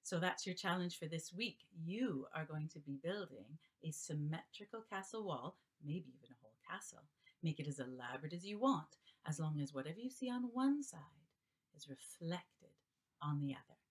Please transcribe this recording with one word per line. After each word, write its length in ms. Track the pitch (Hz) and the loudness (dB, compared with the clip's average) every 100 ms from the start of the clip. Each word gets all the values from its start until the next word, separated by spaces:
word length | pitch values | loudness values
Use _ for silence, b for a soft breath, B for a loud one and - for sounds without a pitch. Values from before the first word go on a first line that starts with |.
So 180 | - 170 | 2 4
that's 260 | 180 - 196 | 4 2 0
your 100 | 180 | 0
challenge 440 | 190 180 180 - | 2 4 2 0
for 60 | 156 | -2
this 260 | 165 - | -2 -4
week. 260 | 175 240 - - 180 165 | -4 -4 -4 -16 -6 -4
You 400 | 208 247 139 131 - | 2 2 2 -2 -4
are 100 | 156 | -2
going 220 | 156 156 | -2 -4
to 60 | 160 | -6
be 200 | 143 139 | -6 -2
building 440 | 165 208 165 117 107 156 b b 160 | 0 0 -2 -8 -12 -14 b b -6
a 60 | |
symmetrical 920 | - - 151 147 160 - - 208 226 220 | -4 -2 0 2 0 -4 -12 -8 -8 -4
castle 340 | 196 190 226 | -4 -2 -2
wall, 320 | 202 135 143 b b _ | 0 0 -2 b b _
maybe 280 | 147 170 147 127 | -2 -2 -4 -16
even 140 | - | -20
a 100 | - | -20
whole 160 | 110 - - | -20 -20 -8
castle. 340 | 190 - 110 - _ B B | -8 -8 -14 -20 _ B B
Make 180 | 165 156 | 0 2
it 80 | 147 | -2
as 120 | 135 | -2
elaborate 540 | 127 127 123 131 151 | -2 -2 -4 -4 -4
as 120 | 175 196 | -4 -4
you 140 | 208 | 4
want, 380 | 262 190 156 - B B - | 6 6 2 -14 B B -2
as 120 | 151 | 2
long 220 | 156 151 | 2 4
as 120 | 143 | 2
whatever 260 | 139 139 180 | 0 -2 -4
you 100 | 247 | -6
see 200 | - 254 | -2 0
on 200 | 247 247 | 2 2
one 320 | 240 269 285 | 6 6 6
side 160 | 277 165 143 - - _ _ _ _ 151 | 2 -8 -14 -18 -20 _ _ _ _ -18
is 120 | 147 | -12
reflected 880 | 135 - - 165 175 - _ - _ _ _ _ _ | -12 -12 -4 -2 -2 -4 _ -20 _ _ _ _ _
on 180 | 151 147 | 2 4
the 140 | 143 | 2
other. 260 | 135 - - _ | 0 -8 -20 _